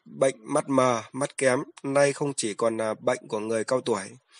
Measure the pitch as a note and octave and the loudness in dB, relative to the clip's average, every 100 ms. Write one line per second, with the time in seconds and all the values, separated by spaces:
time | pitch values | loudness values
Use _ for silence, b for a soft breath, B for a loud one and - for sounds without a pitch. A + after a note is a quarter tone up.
0 | - C#3+ C3+ C3+ G#2+ D3 C#3+ C3+ B2+ A#2 | -20 0 0 0 -2 -2 2 2 4 2
1 | G#2 C3 - - C3 B2+ - - C3+ C#3 | -4 -6 -6 0 2 2 -2 -10 -2 4
2 | C#3+ C3+ C#3+ C3+ A2 G2 A2+ A2+ A2 G#2+ | 4 2 -4 -2 -4 0 -2 0 -2 -2
3 | B2 B2+ - G#2+ A2 A2+ G#2+ C3 B2+ G#2 | -2 -2 -4 -6 -2 -2 0 -2 0 -4
4 | G2+ B2 _ | -4 -14 _